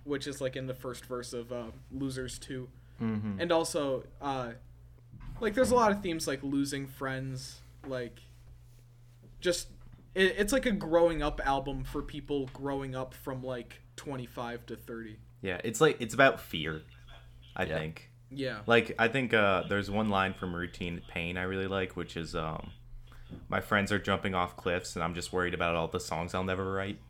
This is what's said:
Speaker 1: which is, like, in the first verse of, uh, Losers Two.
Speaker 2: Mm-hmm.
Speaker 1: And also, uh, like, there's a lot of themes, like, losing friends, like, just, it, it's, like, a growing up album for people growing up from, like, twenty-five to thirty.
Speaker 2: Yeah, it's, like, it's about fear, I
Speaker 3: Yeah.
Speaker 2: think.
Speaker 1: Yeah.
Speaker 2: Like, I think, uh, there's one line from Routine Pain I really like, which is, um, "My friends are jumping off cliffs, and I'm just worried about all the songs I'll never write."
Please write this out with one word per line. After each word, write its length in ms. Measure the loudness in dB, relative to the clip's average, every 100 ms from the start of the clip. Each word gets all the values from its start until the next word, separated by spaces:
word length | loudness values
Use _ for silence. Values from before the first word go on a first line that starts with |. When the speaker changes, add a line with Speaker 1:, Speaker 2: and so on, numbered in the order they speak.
Speaker 1:
which 220 | -4 -4 -4
is, 160 | -4
like, 140 | -4 -4
in 100 | -6
the 80 |
first 320 | -6 -6 -8 -6
verse 260 | -8 -6
of, 180 | -8 -6
uh, 160 | -6 -6 -12 -12
Losers 480 | -4 -4 -4 -6 -8
Two. 300 | -8 -8 -10 -16 -20 -4
Speaker 2:
Mm-hmm. 400 | -2 0 -2 -2
Speaker 1:
And 100 | 2
also, 540 | 4 4 0 0 -2 -4 -6
uh, 300 | -4 -2 -4 -8 -16 -20 -20 -20 -20 -16 -12 -2
like, 140 | 0
there's 160 | 4 6
a 40 | 8
lot 140 | 6
of 120 | 4
themes, 240 | 0 -2 -2
like, 160 | -2
losing 440 | 0 0 0 -2 -6
friends, 760 | -6 -4 -4 -4 -6 -8 -14 -20 -16 -6
like, 320 | -6 -6 -10 -20 -20 -20 -20 -20 -20 -20 -20 -20 -20 -20 -2
just, 280 | 0 0 -4 -16 -18 -18 -6
it, 200 | 4 4 4
it's, 160 | 2
like, 140 | 4 4
a 60 |
growing 500 | 0 4 6 6 4
up 180 | 0 0 2
album 360 | 2 0 -6
for 200 | -4 -6
people 480 | -6 -10 -2 -2 -2
growing 420 | -6 -4 -2 -4
up 200 | -4 -6
from, 280 | -8 -8 -6
like, 380 | -6 -6 -8 -16 -18 -14
twenty-five 720 | -8 -8 -8 -8 -6 -8 -10
to 100 | -12
thirty. 400 | -8 -10 -10 -14 -18 -6
Speaker 2:
Yeah, 220 | -4 -2
it's, 160 | -2 6
like, 160 | 6 6
it's 140 | -2
about 300 | 8 8 8
fear, 400 | -6 -4 -2 -4 -8 -20 -18 -18 -18 -20 -14 -4
I 80 |
Speaker 3:
Yeah. 140 | -2 0
Speaker 2:
think. 260 | -2 -8 -18 -20 -14
Speaker 1:
Yeah. 280 | -6 -4 -4 6
Speaker 2:
Like, 280 | 6 6 2
I 100 | 4
think, 240 | 4 4
uh, 300 | 6 6 4 4
there's 200 | 0 2
one 200 | 0 2
line 240 | 4 2
from 200 | 0 -6
Routine 460 | -4 -6 -4 -6 -6 -8
Pain 300 | -6 -4 -2
I 60 |
really 220 | -2 -2 0
like, 300 | 0 -2 -4
which 180 | -6
is, 220 | -6 -4 -2
um, 360 | -2 -4 -8 -14 -16 -16 -16 -16 -14 -14 -2
"My 100 | -2
friends 280 | 2 2 4
are 80 | 2
jumping 360 | 2 2 2
off 200 | 2 0
cliffs, 420 | 0 0 0 -2 -2
and 60 |
I'm 120 | -2
just 180 | -2 -2
worried 220 | 0 0
about 220 | 2 2 2
all 120 | 0
the 100 | -2
songs 360 | -2 -4 -2
I'll 100 | -2
never 260 | 0 0 0
write." 280 | -2 -4 -6